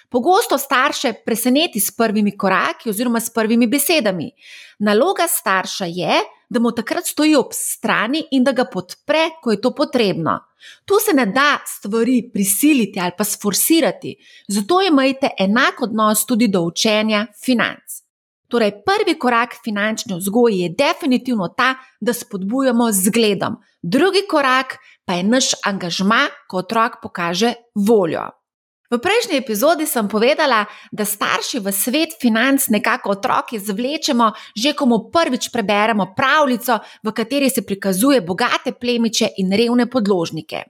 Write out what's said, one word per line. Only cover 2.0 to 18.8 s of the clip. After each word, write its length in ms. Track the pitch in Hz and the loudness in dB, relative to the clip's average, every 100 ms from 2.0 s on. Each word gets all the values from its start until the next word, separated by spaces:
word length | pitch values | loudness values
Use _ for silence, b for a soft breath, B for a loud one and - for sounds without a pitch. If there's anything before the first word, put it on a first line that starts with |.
| 226 214 208 202 | 0 2 0 0
koraki 540 | 196 185 240 - 233 | 0 2 0 -2 -6
oziroma 300 | 196 247 233 | -4 -2 -2
s 120 | 226 | -2
prvimi 340 | - 220 233 240 | -2 2 2 2
besedami. 640 | 285 - 320 214 185 139 B B B B B | 2 2 2 2 -2 -6 B B B B B
Naloga 480 | 214 208 330 392 339 | 2 4 2 2 -2
starša 580 | - - 190 185 - 180 | -2 -2 -2 -2 -6 -6
je, 320 | 180 165 294 427 b b | -4 0 0 -2 b b
da 120 | 240 | 0
mu 100 | 233 | 0
takrat 340 | 233 220 320 - | -2 -4 -4 -4
stoji 280 | - 311 294 | 0 4 4
ob 160 | 208 | 2
strani 720 | - - - 214 170 214 311 - | -4 -8 -6 -2 0 0 -2 0
in 140 | 269 | 2
da 80 | 247 | 2
ga 120 | 254 | 2
podpre, 640 | 247 185 - - - 311 330 330 | -2 -4 -10 -14 -2 0 0 -2
ko 80 | 240 | -2
je 100 | 208 | 0
to 140 | 247 | 0
potrebno. 640 | 254 311 247 208 165 151 87 - B B B | -2 -2 0 0 0 -2 -4 -6 B B B
Tu 100 | - 403 | -2 0
se 160 | 440 285 | 2 2
ne 100 | 214 | 2
da 320 | 254 285 269 - | 2 2 0 -4
stvari 640 | - 202 226 233 247 - | -12 -4 -2 2 2 0
prisiliti 680 | 190 196 - 294 277 208 196 | -2 -2 2 4 4 2 -2
ali 120 | 175 175 | -4 -2
pa 60 | |
sforsirati, 920 | 208 - 208 190 - 330 226 - 127 - b b b | -4 -2 -2 0 2 2 2 -2 -10 -14 b b b
zato 340 | 202 202 359 | -4 2 2
imejte 480 | 392 277 269 269 269 - | 4 4 2 0 -2 0
enak 440 | 196 226 311 370 | 2 4 2 0
odnos 440 | 220 220 214 214 - | -4 0 2 2 0
tudi 220 | 226 233 | 2 2
do 120 | 190 | 2
učenja 640 | 170 - 220 214 220 208 226 - | -2 0 0 2 2 0 -2 -6
financ. 580 | - 240 117 - - - - _ _ _ _ | -2 0 0 -4 -14 -18 -18 _ _ _ _
Torej, 200 | 240 - 208 | 0 0 0